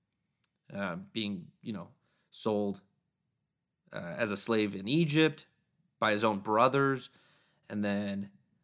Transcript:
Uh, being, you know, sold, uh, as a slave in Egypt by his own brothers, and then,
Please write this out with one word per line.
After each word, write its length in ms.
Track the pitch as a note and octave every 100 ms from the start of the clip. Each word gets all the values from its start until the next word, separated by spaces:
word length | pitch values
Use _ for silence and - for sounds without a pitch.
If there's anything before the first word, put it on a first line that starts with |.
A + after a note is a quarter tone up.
| _ _ _ _ _ _ -
Uh, 220 | G2+ G2 F2 G2
being, 340 | A#2 G#2 F#2+ D#2+ _
you 120 | -
know, 160 | G2+ - _ _ _ _
sold, 500 | - A2+ G#2 G2+ G2 _ _ _ _ _ _ _ _ _ _ _
uh, 200 | - E2+ -
as 140 | A2+
a 60 | G2
slave 380 | - A2 G#2 G2+
in 120 | G2
Egypt 580 | D3+ E3 D3+ D#3 D3+ - _ _ _ _ -
by 120 | A2
his 120 | G#2
own 160 | A2 G2+
brothers, 720 | G2+ G#2+ B2+ C#3 C#3 C3 - _ _ _ _ _ -
and 140 | G#2+
then, 460 | G#2 G2+ G2+ G2+ G2+ - _ _